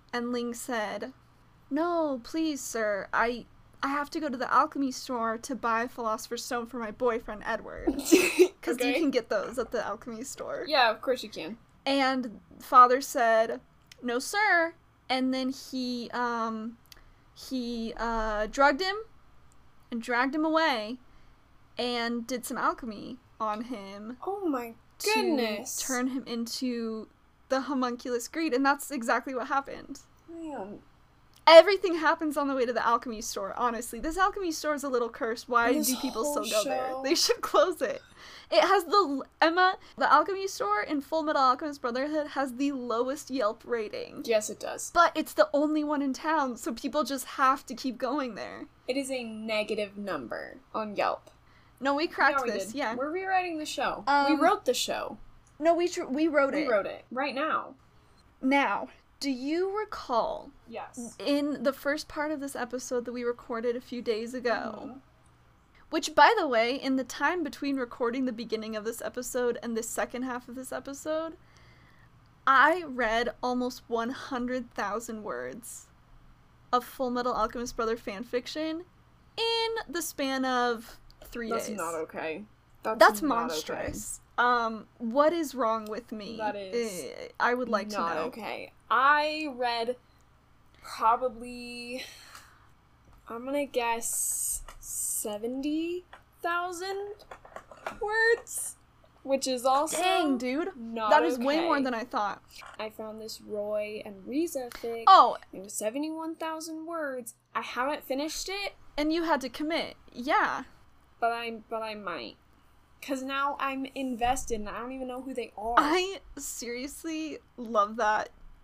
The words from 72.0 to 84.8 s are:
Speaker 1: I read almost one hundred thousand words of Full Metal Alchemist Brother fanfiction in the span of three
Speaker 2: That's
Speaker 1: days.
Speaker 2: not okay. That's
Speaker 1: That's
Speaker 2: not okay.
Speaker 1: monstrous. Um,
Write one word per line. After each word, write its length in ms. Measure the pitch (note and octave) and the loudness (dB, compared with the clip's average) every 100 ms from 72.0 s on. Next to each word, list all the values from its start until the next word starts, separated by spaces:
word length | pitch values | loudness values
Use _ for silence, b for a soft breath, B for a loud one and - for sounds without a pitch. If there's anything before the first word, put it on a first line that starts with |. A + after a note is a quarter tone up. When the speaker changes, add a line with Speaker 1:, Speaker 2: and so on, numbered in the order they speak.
| b b - - - | b b -20 -4 4
Speaker 1:
I 360 | C4+ C#4+ F4+ D#4 | 8 8 6 -2
read 420 | B3+ A3+ A3+ A#3 - | -2 0 0 0 -2
almost 400 | B3 B3 B3 - - | -2 0 -2 -4 -4
one 220 | A#3 A#3 | -2 -2
hundred 640 | C#4 - B3 A#3+ B3+ A#3+ | -6 -6 -4 -2 -4 -6
thousand 480 | - G3+ A#3 A#3 A3 | -6 -4 -4 -6 -8
words 640 | G#3 B2 B3 A#3 - - - - - - - - - - - | -8 -6 -8 -10 -14 -16 -18 -20 -20 -20 -20 -20 -20 -20 -2
of 100 | B3 | -2
Full 280 | A#3+ - B3 | 0 -4 -4
Metal 220 | B3 B3 | -2 0
Alchemist 420 | A3+ G#3+ B3 A#3+ - | 0 0 -2 -8 -4
Brother 220 | A3+ A#3+ | -2 -4
fanfiction 840 | - G3 A#3+ B3 B3 D#4 D#4+ D#4+ F#4 - - - - - | -6 -10 -4 -6 -4 -6 -6 -6 -10 -20 -20 -20 -12 -4
in 320 | A4+ A4+ A4+ A4+ - | -2 0 0 -4 -4
the 140 | E4 | -6
span 420 | - - C4+ C4 C4 | -4 -4 -2 0 0
of 520 | B3 A#3+ A3+ - - - - - | 2 0 -2 -8 -20 -20 -20 -14
three 260 | A#3+ A3+ | -10 -4
Speaker 2:
That's 160 | A3+ A3+ | -4 -4
Speaker 1:
days. 100 | G#3 | -4
Speaker 2:
not 160 | E3 | -4
okay. 520 | E3 - G3+ D#3 D#3 G#3+ _ _ - | -4 -6 -6 -6 -6 -12 _ _ -10
That's 160 | A3 A3+ | 0 8
Speaker 1:
That's 240 | F4 G#3+ | 8 8
Speaker 2:
not 140 | D4 A#3 | 0 0
okay. 40 | |
Speaker 1:
monstrous. 760 | A3+ D#3 - F3+ E3+ - - - - - | 0 -4 -4 -6 -6 -8 -10 -12 -6 2
Um, 500 | B3 A#3+ A3+ A3 | 4 4 0 -4